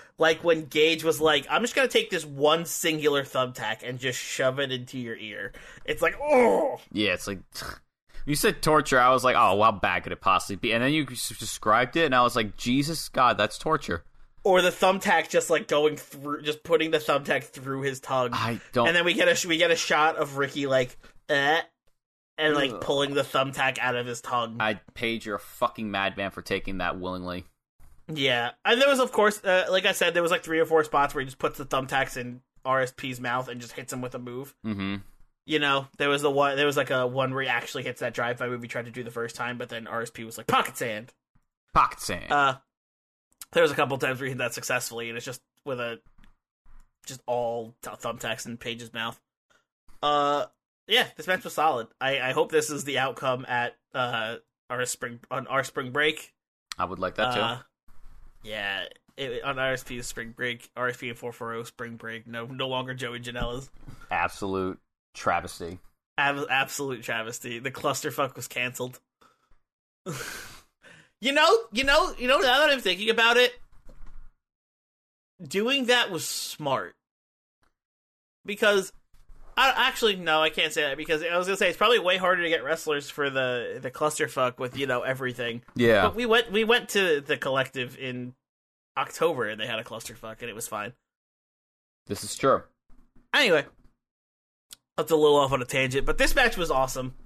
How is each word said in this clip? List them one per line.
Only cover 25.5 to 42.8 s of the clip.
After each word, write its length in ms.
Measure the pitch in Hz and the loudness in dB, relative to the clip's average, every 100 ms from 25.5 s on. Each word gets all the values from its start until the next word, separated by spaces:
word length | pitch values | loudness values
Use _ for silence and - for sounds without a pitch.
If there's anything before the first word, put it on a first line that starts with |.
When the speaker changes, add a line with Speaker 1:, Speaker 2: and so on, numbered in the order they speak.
| - - - 107 | -4 -4 -2 -6
Speaker 2:
madman 400 | 98 98 95 98 | -2 -2 -4 -8
for 100 | - | -8
taking 380 | - 98 - 95 | -4 -4 -4 -4
that 200 | 87 87 | -4 -4
willingly. 440 | 90 92 90 90 - _ _ _ - - - | -6 -8 -8 -10 -12 _ _ _ -20 -20 -12
Speaker 1:
Yeah. 460 | 156 135 120 120 - | -2 0 2 -2 -4
And 160 | 202 240 | 2 4
there 80 | 277 | 6
was, 120 | 262 | 4
of 100 | 254 | 2
course, 300 | - 208 202 | 4 2 2
uh, 220 | 196 185 180 | 2 2 4
like 140 | 185 196 | 2 2
I 60 | |
said, 220 | 190 175 | 2 2
there 80 | 170 | 2
was, 80 | 170 | 2
like, 140 | 170 | 0
three 160 | - 160 | 0 0
or 60 | 160 | 4
four 180 | 160 | 4
spots 300 | 151 147 143 | 4 2 2
where 60 | 151 | 0
he 60 | 131 | -6
just 120 | - | -4
puts 180 | 151 - | -4 -4
the 80 | 135 | -4
thumbtacks 500 | 139 131 139 131 131 | -2 0 -2 -2 -4
in 240 | 123 123 _ _ | -8 -10 _ _
R 160 | 131 131 | 0 0
S 120 | 127 - | 0 -4
P's 240 | 135 123 | -10 -6
mouth 280 | 123 123 127 | -4 -2 -4
and 120 | 123 | -10
just 120 | 117 | -12
hits 200 | - 127 | -14 -10
him 80 | 131 | -8
with 140 | 123 | -8
a 40 | 127 | -10
move. 340 | 123 123 139 _ | -10 -10 -12 _
Speaker 2:
Mm-hmm. 320 | 110 101 98 98 - - - _ - | -8 -4 -4 -6 -10 -20 -20 _ -4
Speaker 1:
You 120 | 151 | 0
know, 300 | 147 139 131 - | 2 0 -2 -2
there 100 | 143 | 0
was 140 | 143 | 2
the 80 | 147 | 2
one, 260 | 139 143 139 | 4 2 4
there 80 | |
was, 120 | 147 139 | 2 2
like, 140 | 131 | 0
a 160 | 131 127 | 0 0
one 280 | 127 131 | 0 -2
where 80 | 131 | -2
he 60 | 131 | -2
actually 340 | 120 - 139 | -2 -2 -8
hits 180 | 131 120 | -8 -6
that 140 | 123 | -6
drive-by 340 | 117 120 123 123 | -4 -4 -2 -4
move 140 | 123 | -6
he 60 | 120 | -8
tried 160 | 127 120 | -8 -8
to 40 | |
do 100 | 120 | -10
the 80 | 117 | -10
first 240 | 120 117 | -8 -8
time, 240 | - 120 123 | -6 -8 -6
but 100 | 123 | -8
then 180 | 117 113 | -10 -8
R 120 | 113 | -6
S 100 | 113 | -8
P 140 | - | -10
was 140 | 113 113 | -14 -12
like, 80 | 117 | -2
"Pocket 300 | 262 - - | 0 0 -4
sand." 340 | 127 107 123 _ _ _ _ _ _ | -6 -6 -10 _ _ _ _ _ _
Speaker 2:
Pocket 260 | 160 131 - | 2 2 0
sand. 300 | - 90 - | -8 -8 -2
Speaker 1:
Uh, 220 | 143 139 131 _ _ | 2 2 0 _ _